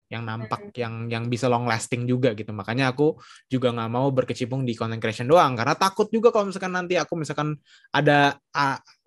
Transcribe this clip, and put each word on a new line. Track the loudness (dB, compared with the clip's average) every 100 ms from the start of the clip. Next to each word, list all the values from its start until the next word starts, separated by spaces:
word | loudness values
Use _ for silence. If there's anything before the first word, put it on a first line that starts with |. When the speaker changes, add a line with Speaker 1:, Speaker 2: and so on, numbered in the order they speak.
| _
Speaker 1:
yang | -10
nampak, | -8 -8 -6 -6 -8
Speaker 2:
Hmm. | -8
Speaker 1:
yang, | -8 -6 -6
yang | -4 -4
bisa | -2 2
long | 2 2
lasting | 0 0 -4 -2
juga | 0 0 -2
gitu. | -8
Makanya | -8 -4 0 0
aku | 2 0 0 -10 -20 _
juga | 0 0
nggak | 0 -2
mau | 0 2
berkecimpung | 2 0 -2 -4 -4 -4
di | -4
content | -4 -4
creation | -4 -4 4
doang | 4 4 2
karena | 0
takut | 2 0 0 -2
juga | 4 4
kalau | 4 0
misalkan | -4 -4 -4
nanti | -2
aku | -2 0 -4
misalkan | -6 -4 -4 -4 _ -20 _
ada, | 2 4 6 4 2 _
ah, | -2 0 -2 -10 _